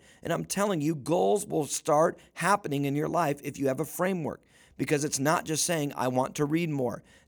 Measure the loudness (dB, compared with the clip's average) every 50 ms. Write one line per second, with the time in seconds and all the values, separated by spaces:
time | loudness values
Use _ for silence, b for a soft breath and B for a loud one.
0 | B B B B B -4 -4 -4 -4 -4 -2 -2 0 0 0 0 0 0 -2 -2
1 | -2 0 2 2 4 4 2 0 0 -2 -2 -2 -2 -2 -4 -4 0 2 4 4
2 | 4 4 2 -2 B B B -2 2 2 2 2 2 0 -2 0 0 0 0 0
3 | 0 0 0 2 2 0 0 -2 -4 -10 -4 -2 0 0 0 0 -2 -4 -4 -2
4 | -2 -2 -2 -2 -4 -4 -6 -8 _ b b b b b b b -2 0 2 2
5 | 0 0 -2 0 2 2 2 2 2 -2 -2 0 0 0 0 0 0 -2 -2 -2
6 | 0 0 2 2 0 0 0 -2 -2 0 0 0 0 0 0 0 -2 -2 -4 -6
7 | -10 b b b b